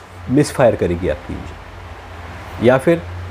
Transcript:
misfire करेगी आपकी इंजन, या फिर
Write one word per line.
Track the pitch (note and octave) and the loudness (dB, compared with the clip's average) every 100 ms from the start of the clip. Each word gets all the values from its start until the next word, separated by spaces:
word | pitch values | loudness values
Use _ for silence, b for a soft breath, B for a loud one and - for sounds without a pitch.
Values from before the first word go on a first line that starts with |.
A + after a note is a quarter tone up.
| - - - | -18 -14 0
misfire | C3 C#3 - A#2+ G2+ | 2 2 4 4 4
करेगी | F#2 E2+ F2 | 0 0 -2
आपकी | C#2 - | -4 -6
इंजन, | E2 - - - - - - - - - - - - A2+ | -10 -10 -14 -16 -16 -16 -16 -16 -16 -14 -14 -12 2 4
या | C3 | 6
फिर | E3+ E3+ - - - | 4 2 0 -10 -10